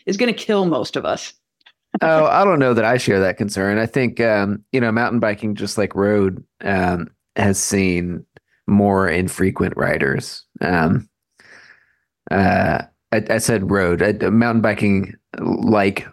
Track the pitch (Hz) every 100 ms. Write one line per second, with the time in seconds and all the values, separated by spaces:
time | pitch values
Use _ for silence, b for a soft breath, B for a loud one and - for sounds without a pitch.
0 | B 196 240 - - 208 185 139 127 139
1 | 78 104 - - _ _ _ _ _ -
2 | 165 160 156 165 202 165 131 117 110 123
3 | 127 98 95 90 104 101 98 104 113 -
4 | 123 120 117 107 101 101 - 131 117 110
5 | 117 117 110 101 110 101 101 - 98 -
6 | 101 104 95 95 - - - 95 90 90
7 | 85 _ _ - 98 95 - 101 95 87
8 | 87 85 - _ _ _ - 101 101 98
9 | 95 82 92 - 95 90 92 - 90 80
10 | 69 67 - - - - 80 90 80 -
11 | - _ _ _ b b b b b b
12 | b _ - 95 92 95 95 78 - _
13 | - 110 104 110 - 113 98 98 90 87
14 | 95 104 92 110 117 113 110 104 104 98
15 | 98 - _ - - 95 - 107 98 95
16 | -